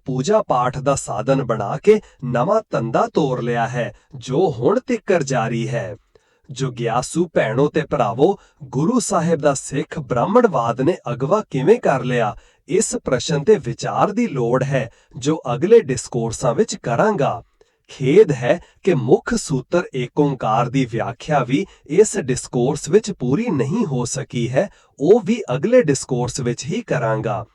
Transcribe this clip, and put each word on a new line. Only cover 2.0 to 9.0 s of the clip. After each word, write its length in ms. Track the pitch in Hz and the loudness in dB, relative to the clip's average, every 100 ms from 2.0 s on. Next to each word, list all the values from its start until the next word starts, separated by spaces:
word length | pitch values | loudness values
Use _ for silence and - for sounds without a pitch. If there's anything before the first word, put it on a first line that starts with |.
| - _ | 2 _
ਨਵਾਂ 360 | - 139 175 214 - | -4 -2 0 0 -2
ਧੰਦਾ 360 | 147 - 151 226 | -4 -2 0 0
ਤੋਰ 280 | 208 139 123 | 0 -2 -2
ਲਿਆ 240 | 117 117 117 | -2 -2 -2
ਹੈ, 240 | 123 113 - _ | -4 -6 -8 _
ਜੋ 360 | 131 - 156 185 117 | -16 -4 0 0 2
ਹੁਣ 200 | 123 226 | 0 0
ਤੀਕਰ 420 | - 233 - 175 | 0 -2 0 0
ਜਾਰੀ 460 | 139 123 113 117 131 | 0 -2 -2 -2 -4
ਹੈ। 280 | 120 110 104 _ _ _ _ - | -4 -6 -10 _ _ _ _ -16
ਜੁਗਿਆਸੂ 760 | 127 143 120 113 117 - 160 180 | -6 -6 -4 -2 -2 -2 -2 0
ਭੈਣੋ 320 | - 139 120 143 | 0 0 2 2
ਤੇ 140 | 160 - | 0 -2
ਭਰਾਵੋ, 460 | 143 110 120 160 202 _ _ | 0 0 2 2 2 _ _
ਗੁਰੂ 360 | 131 127 170 247 | -8 -2 0 0